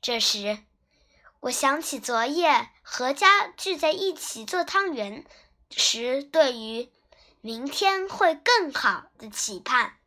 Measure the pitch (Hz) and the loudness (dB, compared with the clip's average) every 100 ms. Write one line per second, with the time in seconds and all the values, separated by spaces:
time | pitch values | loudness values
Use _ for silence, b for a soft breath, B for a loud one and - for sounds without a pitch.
0 | - 233 220 208 202 208 _ _ _ b | -4 -2 0 -2 -4 -6 _ _ _ b
1 | b b b b - 247 269 294 320 262 | b b b b -6 0 0 0 -4 -8
2 | - 233 240 302 330 262 - _ - - | -2 0 0 2 4 4 0 _ -12 -4
3 | 254 285 381 403 - - 381 339 311 320 | -4 4 6 6 2 -6 -6 0 0 2
4 | 381 311 - 233 220 370 339 381 392 277 | -2 -4 -8 -10 -6 -4 0 0 0 -4
5 | 202 226 - b b b _ - - 220 | -8 -10 -18 b b b _ 0 0 0
6 | 240 262 285 320 285 240 220 226 254 b | -2 -4 0 4 4 2 -8 -8 -10 b
7 | b b b b 220 226 269 - 392 381 | b b b b -12 -8 -6 0 0 0
8 | 381 - 370 320 - 480 330 285 220 190 | -4 2 2 4 2 2 2 0 0 -2
9 | - _ 220 - - 190 - 254 214 - | -8 _ -14 -8 -6 -8 0 0 0 -6